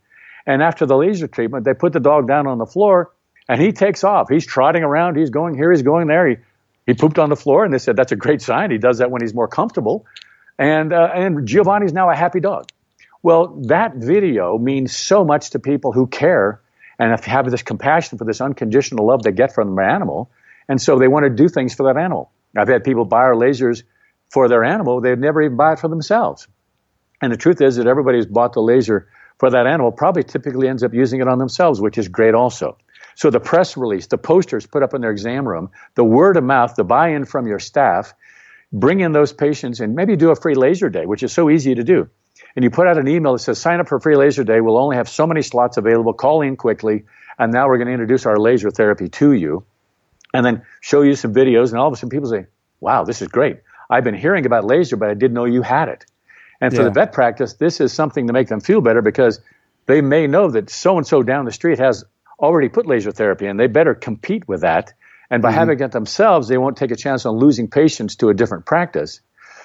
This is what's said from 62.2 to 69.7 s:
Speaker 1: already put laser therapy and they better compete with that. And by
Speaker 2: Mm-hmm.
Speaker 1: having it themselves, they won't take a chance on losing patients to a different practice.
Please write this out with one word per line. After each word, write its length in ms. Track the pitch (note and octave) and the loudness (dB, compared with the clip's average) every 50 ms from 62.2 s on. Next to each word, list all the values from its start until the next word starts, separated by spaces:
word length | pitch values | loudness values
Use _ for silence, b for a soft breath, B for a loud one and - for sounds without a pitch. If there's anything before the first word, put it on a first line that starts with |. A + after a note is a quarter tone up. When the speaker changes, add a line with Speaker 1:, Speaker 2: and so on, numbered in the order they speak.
| b b b - | b b b -2
Speaker 1:
already 300 | D3 D3 F3 D#3+ C#3 A#2+ | 0 2 2 2 0 0
put 160 | - A#3 A#3+ | 0 -2 -2
laser 260 | D#3+ C3 A#2 G2 G#2 | 0 -2 -2 -2 -4
therapy 360 | F#2+ - A2 G2+ F#2+ - G2+ G2+ | -4 -2 -2 -2 -2 -2 -4 -6
and 120 | G2 G2+ | -2 0
they 80 | A#2+ B2+ | 0 0
better 280 | G#2 - - A#2 A2+ | 2 2 2 2 0
compete 520 | - - - A2 - - - G3+ A3 F3+ - | -2 -6 -10 -10 -8 -6 -6 -6 -6 -6 -6
with 140 | G2 E2+ | -6 -2
that. 320 | D#2+ E2+ D#2+ E2+ - - b b b b b b b b | -2 0 0 -2 -2 -6 b b b b b b b b
And 100 | B2+ A#2+ | -2 0
by 80 | A#2 A#2 | 0 0
Speaker 2:
Mm-hmm. 100 | A2 D#3+ | 2 2
Speaker 1:
having 200 | E3 D#3+ D3+ B2+ | 2 0 0 -2
it 120 | C3+ B2 | -2 -4
themselves, 560 | - A#2+ A2 - - - G3+ A3 F#3 D#3+ B2+ G#2+ | -4 -6 -6 -4 -2 0 2 4 4 2 2 0
they 100 | B2+ B2+ | 0 0
won't 200 | B2+ C#3 C3 - | 0 -2 -2 -4
take 140 | D3 A#2+ | -4 -4
a 40 | A#2 | -4
chance 300 | A2 - C#3+ C3+ B2 - | -6 -4 -4 -4 -4 -4
on 120 | A#2+ A2 A#2 | -4 -2 2
losing 320 | C3 D3 C3+ B2 A#2 G#2 | 4 4 4 2 -2 -2
patients 460 | - C#3+ D#3 D#3 - - A#2 G2+ - - | 0 2 2 2 0 -2 -6 -10 -4 0
to 120 | - G#2+ | 0 2
a 40 | G2+ | 2
different 320 | G2 A#2 A2 G2+ E2 E2+ | 2 0 -2 -2 -6 -6
practice. 560 | - D#3 E3 F3 E3+ - D#2 D2 D2+ - - _ _ B B B B B B B B | -2 -2 -2 -2 -2 -4 -6 -8 -8 -10 -18 _ _ B B B B B B B B